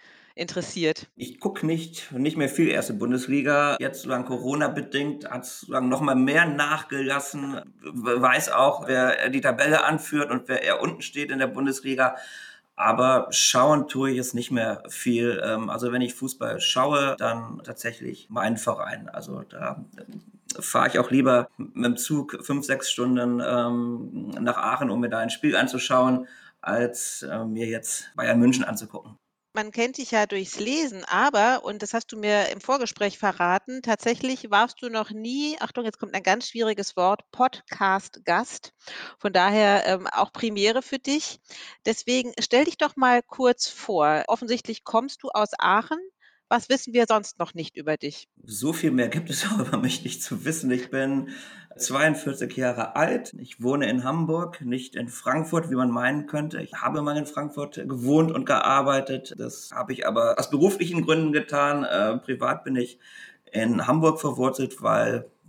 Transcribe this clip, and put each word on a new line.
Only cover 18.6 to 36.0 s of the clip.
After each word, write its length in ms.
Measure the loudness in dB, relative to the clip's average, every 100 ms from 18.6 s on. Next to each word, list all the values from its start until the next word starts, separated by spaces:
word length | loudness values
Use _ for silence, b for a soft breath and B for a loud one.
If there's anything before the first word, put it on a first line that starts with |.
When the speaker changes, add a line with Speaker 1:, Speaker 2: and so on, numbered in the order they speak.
| -2 -4 -6 -10 -12
Speaker 2:
Also 320 | -12 -12 -12
da, 420 | -12 -10 -8 -8 -14 -20
ähm, 400 | -18 -18 -20 -18 -14 -10
fahre 300 | -2 2 4
ich 100 | 2
auch 120 | 2
lieber 380 | 4 6 4 2 -6
mit 280 | -10 -2
dem 120 | 0 0
Zug 480 | 0 -2 -2 -8
fünf, 200 | -4 -4
sechs 260 | -2 -2 -2
Stunden, 500 | -2 2 2 2 0
ähm, 840 | 0 0 0 0 -2 -6 -8 -10 -8 -4
nach 160 | -2 0
Aachen, 340 | 0 0 0
um 100 | 0
mir 100 | -2
da 80 | -2
ein 120 | -4
Spiel 260 | 0 2 2
anzuschauen, 720 | 2 0 2 4 4 2 -2 B B B
als, 600 | -2 0 0 -2 -8 -8
äh, 220 | -8 -6
mir 220 | -6 -4 -4
jetzt 440 | -6 -6 -8 -8 -4
Bayern 220 | 2 6
München 260 | 6 4
anzugucken. 520 | 0 -6 -10 -14 -16 -20 _ _ _
Speaker 1:
Man 200 | -6 -4
kennt 260 | 0 -2 -2
dich 140 | 0
ja 140 | 2 2
durchs 340 | -2 -6 -6
Lesen, 420 | -2 0 -2 -6 -2
aber, 540 | 2 4 6 4 4
und 180 | -2 -8
das 100 | -4
hast 200 | -6 -6
du 40 | -4
mir 340 | 2 2 2
im 80 | -2
Vorgespräch 580 | -2 -2 -2 -2 -2 0
verraten, 640 | -2 2 2 2 0 -6
tatsächlich 640 | -2 0 0 -2 -2 -6 0
warst 280 | 2 2 -2
du 80 | -6
noch 220 | -6 -6
nie, 460 | -8 -6 -4 -4 -4
Achtung, 260 | -6 -6
jetzt 140 | -6
kommt 160 | -6